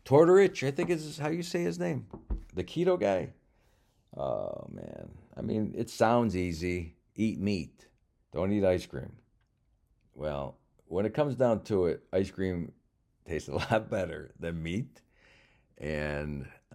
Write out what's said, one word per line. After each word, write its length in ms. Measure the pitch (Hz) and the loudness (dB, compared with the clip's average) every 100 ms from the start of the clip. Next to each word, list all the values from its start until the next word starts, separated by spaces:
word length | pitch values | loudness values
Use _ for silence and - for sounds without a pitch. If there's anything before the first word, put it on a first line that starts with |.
| - | 4
Tortorich, 600 | 139 165 190 196 - 135 | 8 10 8 6 2 -4
I 60 | |
think 180 | 139 170 | -2 -2
is 280 | 170 151 147 | -2 -4 -6
how 120 | 147 | -4
you 140 | 170 | -4
say 200 | 175 175 | -4 -2
his 160 | 175 170 | -2 -2
name, 280 | 175 135 110 - - - - | -2 -4 -8 -14 -8 -8 -4
the 100 | - | -4
keto 360 | 180 156 170 180 | -4 0 2 4
guy. 320 | 101 95 73 - _ _ _ _ _ _ _ - | 4 2 0 -10 _ _ _ _ _ _ _ -6
Oh, 520 | 67 52 50 50 - | -4 -2 -4 -8 -12
man. 380 | 50 50 50 50 - - - | -12 -12 -14 -16 -18 -18 -8
I 60 | |
mean, 320 | - 107 104 - | -2 -2 -2 -4
it 120 | 117 | -6
sounds 460 | - 113 120 117 92 | 2 4 4 4 2
easy. 600 | 90 80 90 90 82 - _ - | 0 -2 -2 -4 -6 -14 _ -2
Eat 240 | 110 78 | -2 0
meat. 480 | 98 98 65 _ - _ _ _ _ | -2 -2 -4 _ -20 _ _ _ _
Don't 180 | 80 95 | -2 0
eat 120 | 104 | 2
ice 220 | 95 90 - | 4 2 0
cream. 280 | 67 - - _ _ _ _ _ _ _ _ _ | -10 -10 -14 _ _ _ _ _ _ _ _ _
Well, 440 | - 73 71 67 - _ _ - | -8 -6 -4 -6 -12 _ _ -6
when 180 | 87 107 | -2 0
it 80 | |
comes 220 | 151 147 123 | 0 0 2
down 280 | 123 107 - | 2 2 2
to 200 | 101 87 | 2 2
it, 180 | 78 - | 0 -2
ice 180 | 92 98 | 0 0
cream 400 | - 95 87 80 - _ _ _ _ - | -2 -2 -2 -6 -10 _ _ _ _ -8
tastes 220 | 80 76 | -6 -4
a 60 | 73 | -4
<laughs> 160 | - | 0
lot 180 | 113 - | 0 0
better 420 | 95 87 78 71 - | -4 -4 -6 -14 -10
than 240 | 85 85 | -6 -6
meat. 380 | 82 95 131 - _ _ _ _ _ _ _ - | -4 -4 -6 -14 _ _ _ _ _ _ _ -12
And 720 | 76 76 76 73 73 71 65 - _ | -6 -4 -2 -4 -4 -8 -10 -18 _